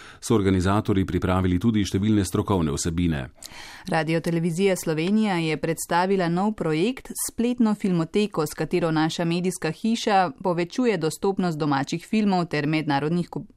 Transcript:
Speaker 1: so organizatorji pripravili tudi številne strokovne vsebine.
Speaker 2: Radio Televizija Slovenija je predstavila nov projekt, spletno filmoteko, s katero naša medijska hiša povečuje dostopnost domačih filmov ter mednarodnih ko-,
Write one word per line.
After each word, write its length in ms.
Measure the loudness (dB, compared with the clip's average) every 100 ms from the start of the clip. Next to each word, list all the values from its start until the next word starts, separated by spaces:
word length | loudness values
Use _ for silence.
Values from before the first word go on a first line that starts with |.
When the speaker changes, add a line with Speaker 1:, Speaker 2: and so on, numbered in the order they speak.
| -14 -16
Speaker 1:
so 140 | 0 2
organizatorji 680 | 4 2 2 0 2 0 0
pripravili 540 | 0 0 2 2 2
tudi 240 | 2 2 0
številne 380 | 0 2 2 2
strokovne 460 | -2 0 0 2
vsebine. 560 | 0 -2 0 0 0 -6 -14 -20 -18 -18 -16 -4
Speaker 2:
Radio 300 | -2 0 -2
Televizija 540 | 0 0 0 2 2 2
Slovenija 560 | -2 -2 0 2 2 0
je 140 | -2 -2
predstavila 680 | -2 -4 0 0 2 2 2
nov 240 | 0 0 -2
projekt, 560 | -2 0 0 -2 -10 -8 -8
spletno 480 | -2 -2 2 2 2
filmoteko, 720 | 0 0 2 0 0 0 -4
s 80 | -4
katero 340 | -2 0 2
naša 360 | 2 0 0 -2
medijska 420 | -2 -2 -2 -6
hiša 640 | -2 -2 0 2 2 2 -2
povečuje 560 | -2 -2 -2 0 0 2
dostopnost 600 | -2 0 -2 0 -2 0
domačih 480 | 0 0 0 -6 -2
filmov 400 | 0 2 2 0
ter 200 | -2 0
mednarodnih 600 | 0 0 0 0 -2 -2
ko-, 140 | -8 -12